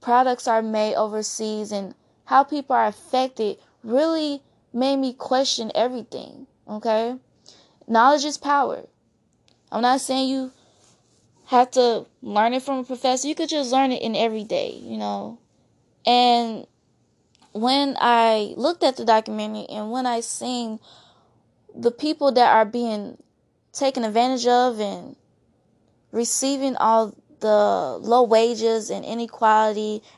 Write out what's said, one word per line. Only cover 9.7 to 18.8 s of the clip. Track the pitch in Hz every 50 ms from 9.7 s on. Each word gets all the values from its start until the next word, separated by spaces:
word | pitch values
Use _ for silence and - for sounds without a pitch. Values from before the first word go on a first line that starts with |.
I'm | - 214
not | 233 247 262 269
saying | 262 - 262 269 262 262
you | 269 269 262 254 - _ _ _ _ _ _ _ _ _ _ _ _ _ _ _ _ _ _
have | - 262 247 254 254
to | - 262 247 240 226 - 233 - _ _
learn | - 214 202 208 220 233 247
it | 262
from | 262 277 269 262
a | 247
professor. | 247 254 233 - 254 254 254 262 294
You | 311
could | - 320 -
just | 320 294 277 240
learn | 254 262 269 262
it | 254 -
in | - 226 220
every | - 226 226 220 220 208
day, | 220 175 - - -
you | - - - 226 226
know? | 220 208 208 202 196 202 214 233 240 _ _ _ _ _ _ _ _ _ _ _ _ -
And | - 247 247 247 247 240 240 233 226 220 190 - - _ _ _ _ _ _ _ _ _ _ _ _ _ _ _ _
when | - 214 226 254 269 277 285 277 262 -
I | - 240 240 233 226 226 220 214 208 - - -
looked | 233 320 349 -